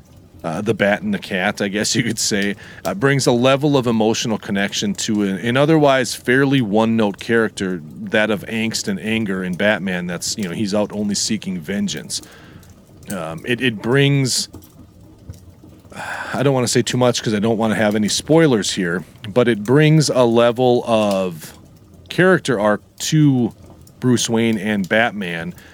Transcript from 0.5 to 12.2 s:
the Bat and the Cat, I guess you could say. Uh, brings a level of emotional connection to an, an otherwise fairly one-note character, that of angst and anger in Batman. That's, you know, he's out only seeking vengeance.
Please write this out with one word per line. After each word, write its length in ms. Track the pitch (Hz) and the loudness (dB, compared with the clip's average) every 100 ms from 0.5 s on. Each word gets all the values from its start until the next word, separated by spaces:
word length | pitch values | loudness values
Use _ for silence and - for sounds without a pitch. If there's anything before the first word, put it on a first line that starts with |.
| 80 | -4
the 120 | 214 | -4
Bat 280 | 98 101 101 | 0 0 0
and 120 | 107 | -2
the 60 | 98 | -6
Cat, 400 | - 98 98 104 | -4 -2 -2 -2
I 80 | 101 | -4
guess 260 | 101 113 113 | -2 -2 -2
you 60 | |
could 140 | 113 104 | -2 -4
say. 380 | - 104 101 98 - - - | -2 -2 -2 -4 -12 -10 -6
Uh, 80 | |
brings 340 | 92 135 139 - | -2 0 2 2
a 60 | |
level 420 | 120 127 139 147 139 | 2 2 2 2 2
of 120 | 123 | 2
emotional 500 | 113 107 110 120 107 | 2 2 0 -2 -4
connection 560 | - 101 101 - 107 | -4 -4 -4 -2 -4
to 300 | 95 - 104 | -4 -2 0
an, 140 | 101 95 | 0 -2
an 180 | 113 127 | -2 2
otherwise 580 | 147 160 143 135 123 - | 4 4 4 4 0 -4
fairly 460 | - 127 139 139 | 0 2 4 2
one-note 580 | 113 104 113 113 107 95 | 2 2 2 2 0 -2
character, 600 | - 117 107 - 95 90 | -2 0 0 -2 -6 -6
that 480 | 76 - 104 110 107 | -10 -12 -2 0 0
of 140 | 104 - | -2 -4
angst 420 | 113 110 110 - | -4 -4 -4 -4
and 100 | 98 | -6
anger 420 | 98 113 107 95 | -4 -2 -2 -4
in 120 | 92 90 | -4 -2
Batman. 520 | 101 104 95 90 90 | 0 0 -2 -4 -6
That's, 300 | 87 - - | -6 -6 -6
you 80 | 98 | -6
know, 100 | 87 | -4
he's 180 | 104 | -2
out 200 | 104 101 | -2 -2
only 220 | 107 104 98 | -4 -4 -2
seeking 440 | - 107 92 92 | -2 -4 -6 -8
vengeance. 640 | 78 101 101 78 62 - | -6 -4 -4 -6 -10 -12